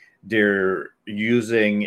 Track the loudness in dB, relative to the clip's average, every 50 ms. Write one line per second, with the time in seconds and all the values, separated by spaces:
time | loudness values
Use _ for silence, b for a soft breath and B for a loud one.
0 | b b b b b -4 0 2 2 2 2 2 0 0 -2 -2 -6 -10 _ _
1 | _ -12 -8 -4 -2 0 2 0 0 0 0 2 2 2 2 0 -2